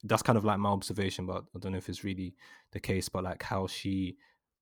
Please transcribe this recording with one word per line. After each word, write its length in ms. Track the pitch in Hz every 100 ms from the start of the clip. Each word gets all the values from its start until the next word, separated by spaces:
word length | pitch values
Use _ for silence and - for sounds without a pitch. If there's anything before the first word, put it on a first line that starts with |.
that's 200 | 104 110
kind 140 | - 113
of, 80 | 104
like, 140 | 101
my 100 | 101
observation, 540 | 98 - 98 98 - 92
but 180 | 92 - 87
I 40 |
don't 140 | 98
know 60 | 95
if 100 | -
it's 140 | 90 98
really 300 | 95 92 - - - _
the 60 | 98
case, 280 | - 95 -
but, 140 | 95 92
like, 180 | -
how 240 | - 101 92
she 500 | - 98 95 92 90 _ _ _ _